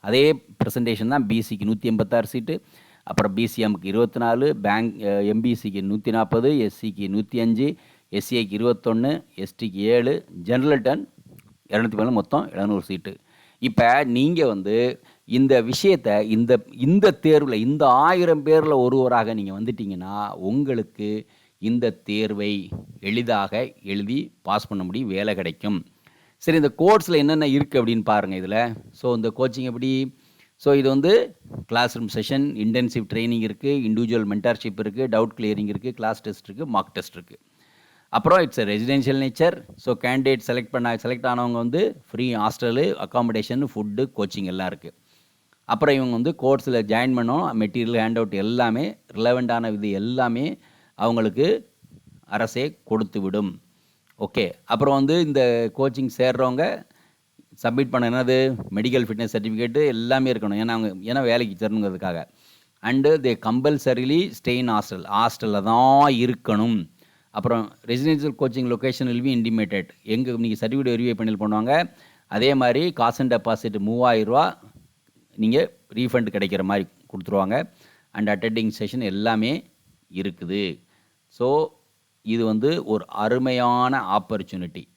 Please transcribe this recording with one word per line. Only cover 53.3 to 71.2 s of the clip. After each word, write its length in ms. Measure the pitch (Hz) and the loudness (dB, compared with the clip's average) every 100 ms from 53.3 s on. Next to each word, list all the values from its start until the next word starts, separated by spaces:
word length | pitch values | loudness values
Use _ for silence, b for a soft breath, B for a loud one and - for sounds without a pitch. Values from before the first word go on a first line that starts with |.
| 104 101 - _ _ _ _ _ _ | -2 -4 -6 _ _ _ _ _ _
ஓகே, 280 | 104 - 95 - | -6 -2 -4 -6
அப்புறம் 340 | _ 117 139 139 | _ 0 2 4
வந்து 160 | 139 165 160 | 4 2 2
இந்த 140 | 139 123 117 113 - | 2 2 2 -2 -2
கோச்சிங் 340 | 135 123 131 - | -2 -2 -6 0
சேர்றவங்க 460 | 127 120 131 127 165 - - b b b _ _ _ - | 0 2 0 0 -2 -4 -12 b b b _ _ _ -6
சப்மிட் 320 | 117 120 135 | -2 0 0
பண்ண 160 | 127 117 | 0 0
என்னது, 280 | 123 123 131 131 120 - 98 | 0 2 2 2 -2 -6 -2
மெடிக்கல் 280 | 117 127 113 | 0 0 0
ஃபிட்னஸ் 260 | 107 113 113 | -4 -4 -4
சர்டிஃபிகேட்டு 500 | 107 110 120 127 151 | -4 -4 -2 2 0
எல்லாமே 460 | 113 117 131 131 | 0 0 2 2
இருக்கணும். 280 | 113 104 101 | 0 -2 -2
ஏன்னா 140 | 117 113 | -2 -2
அவங்க, 140 | 110 92 104 | -4 -6 -6
ஏன்னா 100 | 131 127 | -2 2
வேலைக்கு 240 | 120 117 90 | 2 0 -4
சேரணுங்கிறதுக்காக. 600 | 107 110 101 92 92 85 - b b b b b 107 | -4 -2 -2 -4 -6 -6 -10 b b b b b -2
And 180 | 131 139 | 2 4
they 260 | 156 127 113 110 | 4 2 0 0
compulsorily 720 | 120 143 147 131 123 127 156 190 - | 0 2 0 0 0 0 0 0 -6
stay 160 | - 123 | -4 -2
in 100 | 123 | 0
hostel. 280 | 107 - 95 - 101 | -2 -4 -10 -4 0
ஹாஸ்டல்ல 440 | 117 - 113 104 98 | 0 0 -2 -2 2
தான் 420 | 117 131 139 143 123 | 4 6 6 6 4
இருக்கணும். 520 | 120 113 - 107 113 110 82 b b b b 107 | 0 -2 -2 0 0 -2 -6 b b b b -6
அப்புறம் 260 | 107 117 104 - - | -2 -2 -4 -12 -6
residential 420 | 123 147 156 147 117 | -2 0 0 0 -2
coaching 260 | 131 120 123 | -2 -2 -2
location 340 | 120 131 123 127 | -2 -2 -2 -2
will 120 | 120 131 | -2 0
be 60 | 123 | 0
intimated. 500 | 113 110 104 98 87 - - | 0 0 0 -4 -6 -14 -4
எங்க 200 | 113 127 117 | -2 -2 -2
நீங்க 140 | 117 107 | -2 -2
சர்டிஃபிகேட் 300 | 113 135 131 | -2 -2 0
வெரிஃபை 220 | 117 123 110 | 0 0 -2